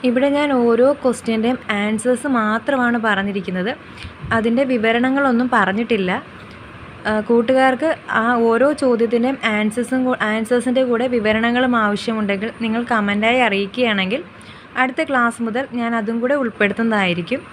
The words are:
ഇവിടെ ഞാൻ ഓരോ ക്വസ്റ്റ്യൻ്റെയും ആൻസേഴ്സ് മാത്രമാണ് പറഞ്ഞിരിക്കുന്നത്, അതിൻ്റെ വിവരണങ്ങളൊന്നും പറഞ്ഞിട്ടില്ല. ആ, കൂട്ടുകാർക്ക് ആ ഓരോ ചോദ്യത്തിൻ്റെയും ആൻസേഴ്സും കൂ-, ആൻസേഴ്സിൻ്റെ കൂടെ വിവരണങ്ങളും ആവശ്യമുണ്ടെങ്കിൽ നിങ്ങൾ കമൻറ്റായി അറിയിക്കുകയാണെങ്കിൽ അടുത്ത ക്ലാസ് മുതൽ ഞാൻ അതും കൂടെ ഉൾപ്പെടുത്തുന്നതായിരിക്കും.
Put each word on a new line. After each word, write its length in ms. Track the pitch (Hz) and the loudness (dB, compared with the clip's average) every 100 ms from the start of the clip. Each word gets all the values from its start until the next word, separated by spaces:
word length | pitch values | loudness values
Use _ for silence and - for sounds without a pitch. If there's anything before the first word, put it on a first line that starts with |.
| 254 | 2
ഇവിടെ 180 | 240 285 285 | 2 2 2
ഞാൻ 160 | 294 262 | 2 2
ഓരോ 260 | 233 233 262 285 | 4 4 4 4
ക്വസ്റ്റ്യൻ്റെയും 560 | 262 226 - 226 226 254 - 208 | 0 0 -2 0 0 -2 -2 -2
ആൻസേഴ്സ് 500 | 208 220 247 247 294 247 | 0 0 0 0 0 0
മാത്രമാണ് 600 | 214 220 220 269 240 233 220 | 0 0 0 0 2 2 0
പറഞ്ഞിരിക്കുന്നത്, 640 | 196 196 202 180 185 190 302 - - - - - 226 | 0 0 -4 -4 -4 -4 -6 -12 -16 -16 -14 -2 0
അതിൻ്റെ 260 | 220 233 277 | 2 2 2
വിവരണങ്ങളൊന്നും 760 | 247 220 226 262 269 277 233 254 233 | 2 2 2 2 2 2 2 2 2
പറഞ്ഞിട്ടില്ല. 560 | 190 196 233 226 185 214 - - - - - - - - 214 | 2 0 0 0 0 -4 -8 -20 -20 -20 -20 -18 -18 -8 -4
ആ, 20 | 214 214 | -2 2
കൂട്ടുകാർക്ക് 600 | 233 226 262 262 254 311 - - - | 2 4 4 4 2 -2 -2 -2 0
ആ 60 | 226 240 233 | 2 2 2
ഓരോ 180 | 226 269 294 | 4 2 2
ചോദ്യത്തിൻ്റെയും 560 | 262 233 233 233 247 269 220 | 0 2 2 2 0 0 -2
ആൻസേഴ്സും 480 | 214 214 214 233 262 254 | 0 0 -2 -2 0 0
കൂ-, 140 | 247 208 | 0 -2
ആൻസേഴ്സിൻ്റെ 500 | 220 220 247 247 254 254 | -2 0 0 2 0 2
കൂടെ 160 | 233 254 | 0 0
വിവരണങ്ങളും 600 | 240 214 214 233 240 254 240 | 0 0 2 2 2 2 2
ആവശ്യമുണ്ടെങ്കിൽ 720 | 208 202 - 220 208 196 226 - | 2 0 -2 -2 -2 -2 -4 -4
നിങ്ങൾ 180 | 233 226 240 | -2 -2 0
കമൻറ്റായി 480 | 233 202 202 220 254 233 | 0 0 0 2 2 2
അറിയിക്കുകയാണെങ്കിൽ 760 | 196 202 247 240 202 185 254 359 - - - - 240 | 0 -2 -2 0 0 -2 -4 -6 -18 -20 -20 -12 -2
അടുത്ത 260 | 254 254 311 | -2 -2 -2
ക്ലാസ് 320 | 269 233 233 226 | 2 0 0 -4
മുതൽ 200 | 226 269 240 | -4 -4 -4
ഞാൻ 100 | 233 233 | -2 -2
അതും 200 | 208 233 | -2 -2
കൂടെ 160 | 247 285 | 0 0
ഉൾപ്പെടുത്തുന്നതായിരിക്കും. 1000 | 240 - 208 202 226 214 190 175 170 269 - | -2 0 -2 0 0 2 0 0 -2 -6 -6